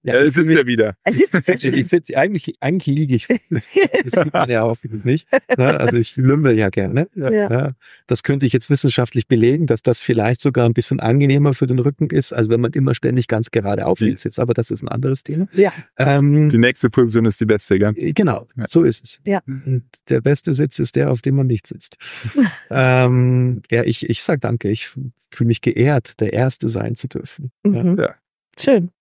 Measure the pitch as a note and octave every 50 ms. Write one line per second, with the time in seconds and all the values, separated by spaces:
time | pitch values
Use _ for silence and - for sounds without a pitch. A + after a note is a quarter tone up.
0 | _ - A#2 B2+ C#3+ D3+ C3+ F3 E3 D#3+ D#3+ D3+ C3 B2 A#2+ A2 A2 G#2+ F#2+ _
1 | _ - - - F#4+ - - F3 - - F#3 - - C3+ - C3+ B2+ - - F3
2 | - - - C3 D3 G3 G#3 E3 - - - _ - C3+ F3 F#3+ - D3 C#3 D3
3 | D#3 C#3 B2+ A2+ - - C4 A3 _ _ E3+ A2+ - - - - G4 - - -
4 | - B2+ - F#3 - D3+ - F#3 E3 B2 A#2+ A2+ A2 A#2 A#2 - - A#2 A2 G#2+
5 | G2+ B2 C3+ E3 - _ - C4+ _ - B3+ - B2+ C#3 - - - - - A#2+
6 | A2+ - - - B2+ C3 C#3 D3+ D#3 C3+ A#2 A2 G#2+ G2 - A2 F#2+ F2+ - C3+
7 | E3 G3+ _ G3 C#3+ C3 A3+ G#3+ G3+ G3+ A#2 B2+ C#3 C#3 B2+ _ _ - - _
8 | _ - B2 - - - C#3 C#3 C#3 B2 - A#2+ - - C#3+ - - C3+ - -
9 | B2 - - B2+ - _ C3 A2+ A2+ B2 C3+ D#3+ E3 B2 A2+ A2 - C3 A#2+ -
10 | - - B2 A2+ G#2 A2 B2 - - C#3+ A#2+ B2 A#2+ A#2 A#2 - - - C3+ -
11 | - A2 A#2+ C#3+ C#3+ C3+ C3+ C#3+ C#3+ C#3+ B2+ - C#3+ B2 B2 B2+ A#2+ C#3+ C#3 _
12 | D#3 A#2+ B2+ C#3 C3+ - - A#2+ A2 G#2+ A#2 A#2 A#2+ A#2 - D3 C3+ C3+ B2 -
13 | - B2 B2 B2+ A#2 - A2+ A2 A2+ - - A#2 G2+ G2+ G2+ A2 - - F#2 -
14 | A2 G#2 F#2 - - A2 - - A#2+ A#2+ - - A2+ - A2+ A2 - - - A#2+
15 | C3 C3+ C3+ - - - D3 D#3+ F#3+ - - F#3+ G3+ F#3 - - - _ _ -
16 | D#3+ D3 C#3 C#3+ C#3 D3 D3 D3+ D3+ D3+ C3+ A2+ A#2+ B2 B2 - - A#2 - C3
17 | B2 A2+ G#2+ A#2 A2+ A2+ G2 - A2+ G#2+ G#2+ G2+ - - G2+ F#2 G#2 G#2+ G#2+ -
18 | - - D3+ - G#3 D#3 - - - _ _ B2 - - - E3 D#3+ C#3 A2+ -
19 | - - - _ _ G3+ G3+ F#3 _ - C3+ C3+ - C3+ C3 B2 - _ - -
20 | _ - C3+ B2 A#2 C#3 C#3+ - - E3+ C#3+ C3 D3+ C#3 - - C#3 - - C3+
21 | C#3 C#3+ C3 A#2 - C3+ C3+ C#3 C3+ B2+ A#2+ G#2 _ - - - - - - _
22 | - - - - - A2 - C#4+ B3 F3+ - - - _ - C3+ C3 B2+ B2+ B2+
23 | B2+ B2 B2+ B2+ B2+ B2+ B2+ B2+ B2 B2+ B2 - - _ A2+ A#2 - - - -
24 | - - A2+ - - - D#3 C3 - A2+ A#2 A#2 - G2+ G#2+ - - - - C3
25 | C3 B2+ _ _ - _ - - A#2+ A#2 A2+ - - B2 - - A#2+ C#3+ D3 B2+
26 | - - - - A2 G#2 - G#2+ B2+ C3 - - - A#2 A2 G#2+ G#2+ A#2 A#2+ -
27 | - C3 - - - - - - D3 B2 _ _ _ G#3 G3 - - F3 F3+ G3+
28 | D3 - - _ _ _ _ _ _ _ _ - - C4+ C4+ G#3 E3+ F3+ _ _